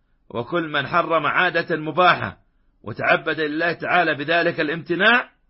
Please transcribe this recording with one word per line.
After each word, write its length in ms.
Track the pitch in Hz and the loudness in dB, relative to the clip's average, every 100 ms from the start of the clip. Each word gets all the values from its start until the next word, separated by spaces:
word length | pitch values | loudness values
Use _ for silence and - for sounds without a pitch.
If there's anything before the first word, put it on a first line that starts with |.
| _ _ - | _ _ -10
وكل 400 | 113 117 170 160 | -8 -4 -4 -2
من 180 | 147 131 | -2 0
حرم 380 | 175 160 160 147 | 0 2 0 2
عادة 500 | 123 180 165 170 156 | 2 2 0 -2 -4
مباحة 600 | 156 147 180 143 107 - _ _ _ _ | -2 2 4 4 -2 -10 _ _ _ _
وتعبد 560 | - 110 120 175 160 156 | -12 -4 0 0 0 -4
لله 340 | 151 151 170 | -2 -2 -2
تعالى 420 | 165 139 175 165 147 | -2 0 2 2 0
بذلك 440 | 147 170 170 165 | 0 0 0 0
الامتناع 720 | 156 165 - 175 208 240 - _ | -2 -4 -4 0 4 2 0 _